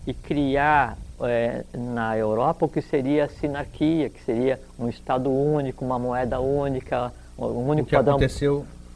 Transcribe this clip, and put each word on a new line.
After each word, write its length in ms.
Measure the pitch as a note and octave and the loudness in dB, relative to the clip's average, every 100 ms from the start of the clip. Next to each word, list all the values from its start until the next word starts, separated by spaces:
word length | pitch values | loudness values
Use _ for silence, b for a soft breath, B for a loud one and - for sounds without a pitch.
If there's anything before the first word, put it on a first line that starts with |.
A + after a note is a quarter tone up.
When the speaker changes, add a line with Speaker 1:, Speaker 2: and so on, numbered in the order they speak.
| - | -8
Speaker 1:
e 60 | |
criar, 840 | - - D3 C#3 C#3 D3 D3 A#2+ G#2 - - | -6 -2 0 2 4 6 6 4 -2 -12 -6
é, 420 | B2 A#2+ A#2 B2 A#2 | 0 2 0 -2 -6
na 420 | B2+ A#2+ A#2+ A2+ | -8 -4 -2 0
Europa 520 | A2 G#2+ A2 C#3 E3 D#3 | 0 2 2 2 2 0
o 20 | |
que 140 | D3+ | -2
seria 420 | - D3 C3 D3 | -2 0 2 2
a 40 | C#3+ | 0
sinarquia, 840 | - D3 C#3+ C#3 - D3+ E3 C3 | -2 -4 -4 -6 0 2 2 0
que 100 | - | -4
seria 380 | - A#2 C3 B2+ B - | -2 0 2 0 B -6
um 80 | A#2+ | -6
Estado 460 | - - C3 C3+ | -4 -2 0 2
único, 500 | C3+ D3 D3+ C3+ B2+ | 2 2 2 0 -4
uma 160 | C3 B2 | -4 -2
moeda 420 | B2 B2 B2 B2+ | -2 -2 0 0
única, 720 | C3+ C#3+ C#3 C3 - B2+ A#2+ B B - | 0 0 0 -2 -2 -2 -2 B B -6
um 280 | A#2+ A#2 C3 | -4 -2 0
único 200 | D3+ B2+ | 0 2
Speaker 2:
O 20 | |
que 80 | C#3 | 4
Speaker 1:
padrão. 200 | C3 C#3 | 4 4
Speaker 2:
aconteceu 500 | C3 - C#3+ C#3+ - - - | 2 2 0 0 -4 -14 -18